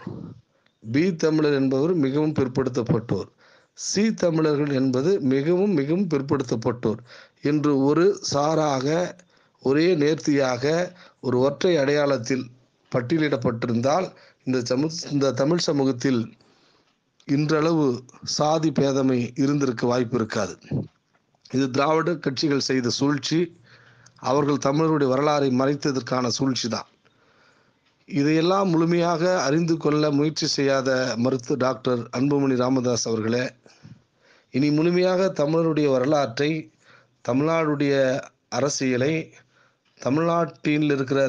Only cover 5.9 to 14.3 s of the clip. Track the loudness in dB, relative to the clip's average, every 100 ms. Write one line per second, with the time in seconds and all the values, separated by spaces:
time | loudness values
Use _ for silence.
5.9 | 0 0 -2 0 -2 -2 -2 -2 -2 -2
6.9 | -4 -8 -20 -20 _ -2 0 2 2 4
7.9 | 4 2 0 -4 -2 0 0 0 0 -2
8.9 | -2 -4 -8 -20 _ _ _ 0 2 2
9.9 | 2 2 0 0 0 0 -2 -2 -2 -4
10.9 | -10 -20 -10 -2 2 2 0 0 2 2
11.9 | 2 2 0 -2 -4 -4 -16 _ _ -6
12.9 | -4 0 0 0 0 -2 -2 -2 0 2
13.9 | 0 -2 -10 -20